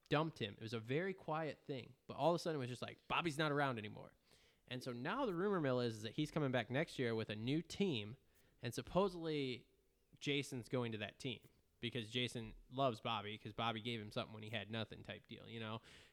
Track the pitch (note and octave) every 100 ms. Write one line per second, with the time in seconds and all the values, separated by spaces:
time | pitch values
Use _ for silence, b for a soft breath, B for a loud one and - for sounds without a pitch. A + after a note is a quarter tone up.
0 | - D3+ D#3+ - G#2 G2 A2 A2+ A2+ C#3+
1 | G3 F#3+ - D#3 D#3 - - C3+ - -
2 | - A#2 D3+ E3+ F3 D3+ B2 B2 G#2+ -
3 | - B2+ E3 C#3+ D#3 C#3+ C#3 A#2 G#2+ G#2
4 | F#2 _ b b b b b B2 B2+ A#2+
5 | C#3+ B3 B3+ E3+ G#3 F#3+ C#3 B2 A#2+ A2
6 | A2 - D3+ E3 C#3 B2 A2 B2+ E3 -
7 | A#2+ A2+ A2 G#2+ A#2+ D#3 - - G3+ A#2+
8 | G#2 B2 _ b b b A#2+ B2 A#2 F3
9 | G3 F3 D#3+ D3+ C3 A2+ - _ _ _
10 | _ - D3 C#3+ C3+ B2+ - B2+ A#2+ G#2+
11 | G#2 - C3+ A2 - _ _ - A#2+ B2
12 | G#2+ B2 B2 B2 A2 - - B2 C3+ A2+
13 | A#2+ A2 G#2 G#2+ A2 G#2 A#2 A2+ A#2 A#2
14 | G#2 B2 G#2+ G#2+ G#2+ A2+ G2 A2+ G#2 -
15 | - G2+ - G#2 G#2+ A2+ A2 A2 B B
16 | B